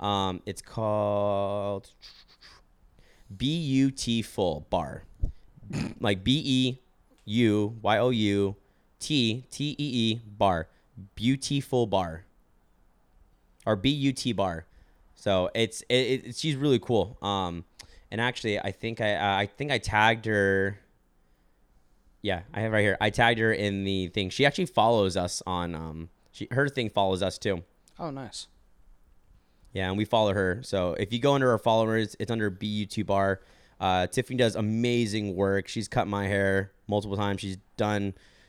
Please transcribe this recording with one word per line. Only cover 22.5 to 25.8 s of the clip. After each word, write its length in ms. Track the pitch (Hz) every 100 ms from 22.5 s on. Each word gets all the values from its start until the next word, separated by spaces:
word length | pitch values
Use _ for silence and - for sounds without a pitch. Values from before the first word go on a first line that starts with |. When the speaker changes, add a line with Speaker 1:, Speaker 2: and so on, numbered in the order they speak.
Speaker 1:
I 60 | 101
have 120 | 113
right 80 | 110
here. 160 | 104 92
I 100 | 107
tagged 280 | 101 117 117
her 120 | 110
in 320 | 104 104 98
the 240 | 98 95 90
thing. 220 | 107 92
She 160 | - 139
actually 200 | 139 180
follows 480 | - 110 117 98 90
us 260 | 90 - -
on, 280 | 90 87
um, 340 | 82